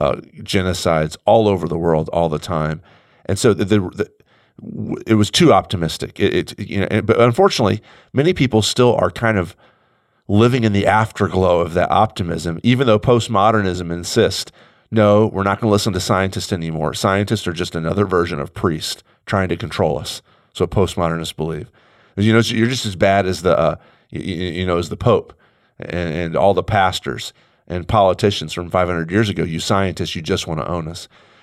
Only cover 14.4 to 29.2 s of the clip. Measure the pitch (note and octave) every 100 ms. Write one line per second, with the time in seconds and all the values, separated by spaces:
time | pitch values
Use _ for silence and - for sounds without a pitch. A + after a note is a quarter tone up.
14.4 | - - _ _ - A2 G#2 G#2 A2 F#2+
15.4 | G2 G2 A2 G2+ A2 F2+ - F#2+ F#2+ F#2+
16.4 | - F#2 E2 D#2+ D2+ - G#2 G2 G#2 A2
17.4 | - E2 F2+ E2+ D#2+ F#2 G2+ F2+ E2+ D2+
18.4 | C#2+ - G2 D#2 - - _ _ - G2+
19.4 | F#2 E2+ D#2+ - E2 C2+ - - _ _
20.4 | _ - E2+ G#2 F2+ - E2+ E2 D#2 -
21.4 | D#2+ D#2 - _ _ _ _ - G#2+ A2
22.4 | A2 A#2 A#2 C3 A2 F2+ G2 G2 F#2 D#2+
23.4 | F2 D2+ D#2+ - _ _ _ D2 F#2 E2+
24.4 | F2+ E2+ F#2 F2 E2 - B2 G2+ - -
25.4 | _ _ _ - - F2 E2+ D#2+ E2 C#2+
26.4 | G2 F#2 E2+ G#2 F#2 - - A#1 - -
27.4 | _ _ - F2 E2+ A2 F#2+ F2+ G2+ -
28.4 | D#2 - F2 F#2 F2+ E2+ E2 G2+